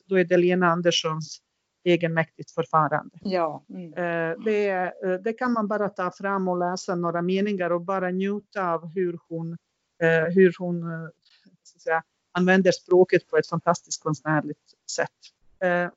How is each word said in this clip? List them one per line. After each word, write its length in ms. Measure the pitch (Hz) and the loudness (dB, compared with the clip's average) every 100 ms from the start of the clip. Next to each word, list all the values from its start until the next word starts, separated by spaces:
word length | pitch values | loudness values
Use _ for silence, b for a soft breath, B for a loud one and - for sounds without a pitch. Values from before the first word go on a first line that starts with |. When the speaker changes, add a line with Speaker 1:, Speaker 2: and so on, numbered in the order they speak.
| - | -2
Speaker 1:
då 140 | 190 | 0
är 60 | 175 | 4
det 120 | 180 | 4
Lena 300 | 180 180 175 | 4 4 2
Anderssons 720 | 170 175 165 165 160 151 - _ _ _ _ 180 | 2 2 0 0 -4 -6 -16 _ _ _ _ 0
egenmäktigt 640 | 170 170 160 160 - 165 | 2 2 0 -2 -6 -12
förfarande. 640 | - 160 160 143 151 - - | -6 0 2 2 0 -6 -12
Speaker 2:
Ja, 420 | 202 185 160 143 - | -4 0 -2 -4 -14
mm. 240 | 190 170 | -16 -12
Speaker 1:
Eh, 500 | 165 175 170 165 165 220 | -6 -4 -2 -4 -4 -2
det, 240 | 208 202 | 0 0
eh, 440 | 185 180 - 190 185 | -2 -4 -4 -4 -4
det 100 | 208 | -4
kan 200 | 226 254 | -4 -2
man 140 | 233 208 | -2 -2
bara 220 | 208 202 | -2 -4
ta 220 | 196 180 | -4 -6
fram 360 | - 196 196 185 | -4 -4 -2 -2
och 100 | 180 | -2
läsa 360 | 175 185 - 175 | -2 -4 -4 -4
några 260 | 170 170 | -2 -2
meningar 480 | 175 190 208 196 175 | 0 0 0 -2 -2
och 120 | 175 | -2
bara 300 | 175 190 180 | -2 -4 -2
njuta 600 | 185 196 202 - 208 180 | -2 -4 -6 -8 -6 -4
av 140 | 165 165 | -4 -6
hur 320 | 180 180 170 - | -4 -4 -6 -10
hon, 240 | 165 165 170 _ _ _ - | -10 -8 -12 _ _ _ -2
eh, 320 | 165 165 160 185 | 0 2 2 6
hur 200 | 185 - | 6 4
hon, 240 | 180 175 | -6 -6
eh, 260 | 165 165 160 - _ b b _ | -6 -10 -12 -18 _ b b _
så 120 | - _ | -20 _
att 40 | |
säga, 220 | - 165 - _ _ | -2 -2 -4 _ _
använder 400 | 180 180 190 180 | 0 4 6 6
språket 560 | 170 - 180 185 180 - | 2 4 6 6 4 2
på 100 | 156 | 0
ett 100 | - | 0
fantastiskt 560 | 170 170 170 - - | -2 0 -2 -2 -8
konstnärligt 720 | 160 151 151 151 147 - _ _ - | -4 -4 0 -2 -2 -10 _ _ -10
sätt. 180 | - - _ - _ _ - | -6 -6 _ -20 _ _ -4
Eh, 280 | 185 175 175 | 0 0 -2